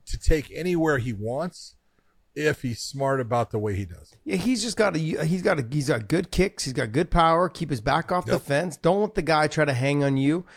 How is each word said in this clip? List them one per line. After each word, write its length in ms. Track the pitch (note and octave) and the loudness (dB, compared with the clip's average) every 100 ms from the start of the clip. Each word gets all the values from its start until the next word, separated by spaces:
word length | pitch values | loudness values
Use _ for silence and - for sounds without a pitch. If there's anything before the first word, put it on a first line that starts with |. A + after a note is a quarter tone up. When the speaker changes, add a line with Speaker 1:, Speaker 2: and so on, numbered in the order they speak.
| - | -8
Speaker 1:
to 100 | - | -2
take 320 | - D#3 C3+ | 2 2 0
anywhere 460 | - F3 F3 D#3+ C#3 | -6 -2 2 2 2
he 140 | A#2 | 0
wants 640 | G#2 G#2+ B2+ F3 - - - _ _ _ _ _ - | -4 -4 -4 -6 -8 -18 -20 _ _ _ _ _ -2
if 280 | D3+ D3 | 0 0
he's 160 | B2+ A2+ | -4 -6
smart 380 | - C#3 C3+ C3+ | -8 -4 0 0
about 300 | A#2 A#2+ A2+ | 0 0 0
the 80 | A2 | -2
way 160 | G#2+ G2 | -2 -2
he 100 | F#2+ | -4
does 260 | E2+ - | -10 -20
it. 60 | _ | _
Speaker 2:
Yeah, 140 | - F#3+ | -4 -2
he's 260 | G3 B3+ | 0 -2
just 120 | A3+ G3+ | -2 0
got 180 | G#3 D#3+ | 0 0
a, 40 | |
he's 440 | D#3 E3+ D#3 F3+ | -2 -2 -2 0
got 160 | F#3 E3+ | 0 0
a, 60 | A#2 | 0
he's 180 | D3 C3+ | -2 0
got 180 | B2+ G#2+ | -2 0
good 240 | F3+ F#3 | -2 0
kicks, 320 | - F#3+ - | 0 0 -2
he's 100 | C3+ | -6
got 180 | C3 A#2+ | -4 -2
good 200 | A2+ - | -2 0
power. 380 | F3 E3 E3 F3 | 4 4 4 2
Keep 200 | - E3 | -2 -6
his 120 | C3 | -4
back 300 | A2+ D3 E3 | 0 0 0
off 140 | F3+ F3+ | -2 0
the 80 | |
Speaker 1:
Yep. 80 | F3 | -2
Speaker 2:
fence. 360 | - C#3+ F3+ C#3+ | 0 -2 -2 0
Don't 240 | E3 F#3+ | 2 2
let 120 | G#3 G#3+ | 2 -2
the 60 | |
guy 240 | D#3 D#3 D3+ | 0 2 2
try 180 | D#3 D3 | 2 0
to 80 | |
hang 300 | B2+ C3+ C#3+ | 2 2 2
on 140 | C#3 C3+ | 2 2
you, 260 | C#3 E3 F3+ | 2 0 -4